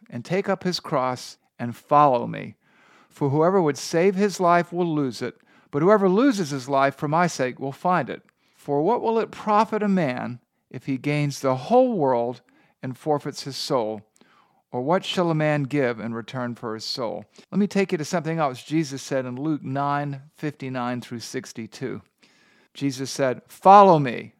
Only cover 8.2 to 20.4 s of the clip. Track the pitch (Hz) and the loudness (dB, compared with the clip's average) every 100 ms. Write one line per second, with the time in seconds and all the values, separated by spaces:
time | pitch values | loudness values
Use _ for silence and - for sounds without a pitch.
8.2 | - _ _ _ - 143 165 240 226 226 | -16 _ _ _ -4 0 0 0 0 -2
9.2 | 226 - - 208 220 214 208 190 151 123 | -2 -6 0 2 2 0 0 0 0 -2
10.2 | 110 123 _ _ _ 127 - 135 143 147 | -8 -10 _ _ _ -12 -6 -4 -2 0
11.2 | 147 135 135 127 - 247 254 214 135 120 | 0 -2 -2 -2 2 4 4 2 2 2
12.2 | 120 127 _ _ _ _ 131 127 160 147 | 0 -6 _ _ _ _ -12 -6 -2 -2
13.2 | 151 - 143 127 - 139 107 107 - _ | -2 -10 -10 -8 -2 0 -2 -6 -12 _
14.2 | _ _ _ _ _ 127 131 185 - - | _ _ _ _ _ -4 0 0 0 -2
15.2 | 170 156 151 147 135 143 123 113 113 113 | 0 2 0 0 0 0 0 -2 -6 -8
16.2 | 110 131 120 117 120 110 - - 113 90 | -8 -8 -8 -8 -8 -8 -8 -6 -6 -8
17.2 | 110 - - 180 202 196 196 175 147 180 | -12 -20 -6 -2 0 0 0 -2 -4 -4
18.2 | 156 165 147 123 - 156 147 135 - 135 | -2 -2 -2 -4 -4 -2 -2 -6 -4 -4
19.2 | 127 123 151 147 - 135 143 143 147 139 | -4 -4 -4 -4 -4 -4 -2 -2 -4 -8
20.2 | 143 - | -14 -10